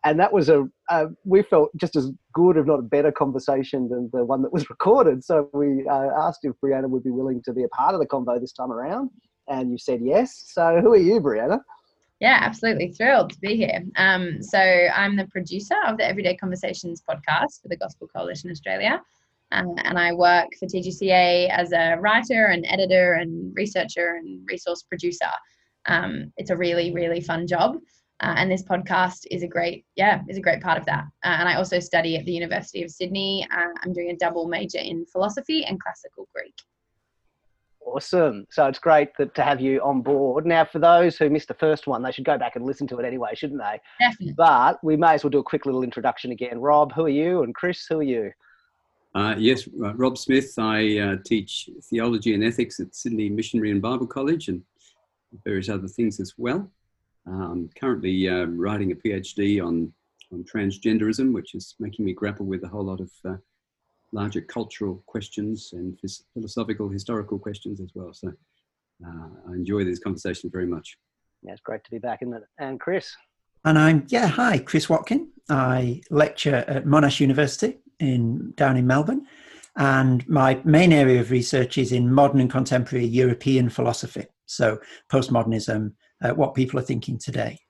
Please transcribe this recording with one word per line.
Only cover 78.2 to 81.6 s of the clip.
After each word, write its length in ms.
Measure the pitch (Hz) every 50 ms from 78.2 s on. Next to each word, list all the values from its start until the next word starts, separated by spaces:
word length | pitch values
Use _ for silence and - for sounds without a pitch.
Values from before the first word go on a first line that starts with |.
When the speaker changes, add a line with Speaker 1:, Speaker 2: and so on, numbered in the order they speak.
| 117 113 117 - - - -
Speaker 4:
down 260 | - 147 135 131 127
in 80 | 123
Melbourne. 400 | 123 127 139 151 165 254 269 285 _ - - - - - - - _ _
And 500 | - 143 135 135 135 135 131 127 123 123
my 320 | - 165 147 131 131 131 131 -
main 260 | 160 151 156 180 180
area 300 | 160 147 139 131 127 123
of 100 | 117 113
research 460 | 127 123 120 - - 135